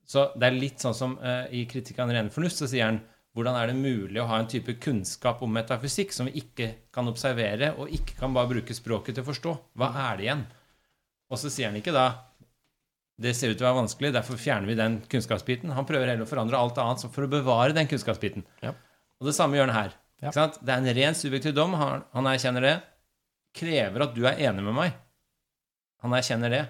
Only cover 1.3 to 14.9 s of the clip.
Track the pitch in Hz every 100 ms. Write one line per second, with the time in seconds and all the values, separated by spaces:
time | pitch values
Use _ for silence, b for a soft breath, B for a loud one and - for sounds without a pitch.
1.3 | 123 127 123 120 131 120 - 120 120 107
2.3 | 147 170 - 139 127 110 110 B B _
3.3 | 113 120 123 117 131 135 117 95 104 117
4.3 | 110 113 123 120 117 156 113 95 - 123
5.3 | 120 117 113 113 110 135 - 196 - 127
6.3 | 147 - - 113 107 _ - 120 117 135
7.3 | 120 107 110 147 156 147 160 - - 131
8.3 | 127 123 120 - 117 - 110 - 120 127
9.3 | 139 165 156 - 117 127 135 127 95 107
10.3 | 147 117 b b b b b _ _ _
11.3 | 123 143 135 113 104 104 131 131 120 -
12.3 | _ _ _ _ _ _ _ _ - 117
13.3 | 120 123 110 127 127 117 - 143 123 110
14.3 | 120 - 113 98 113 113